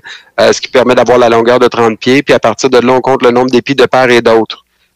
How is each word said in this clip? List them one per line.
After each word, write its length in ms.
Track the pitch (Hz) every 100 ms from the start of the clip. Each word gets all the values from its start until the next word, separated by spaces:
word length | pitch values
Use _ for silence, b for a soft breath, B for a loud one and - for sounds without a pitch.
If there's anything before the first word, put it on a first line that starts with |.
| B B B -
euh, 120 | 113
ce 60 | -
qui 60 | -
permet 260 | 127 120
d'avoir 240 | 123 117 123
la 100 | 117
longueur 300 | 117 113 123
de 100 | 120
trente 300 | 113 113 107
pieds. 240 | 127 139
Puis 100 | -
à 60 | 127
partir 320 | 117 107 131
de 80 | 123
là, 140 | 120
on 80 | 127
compte 200 | 127 131
le 80 | 127
nombre 200 | 120 127
d'épis 240 | 123 -
de 100 | 131
part 240 | 120 127 127
et 140 | 120
d'autre. 420 | 117 113 110 - _ _ _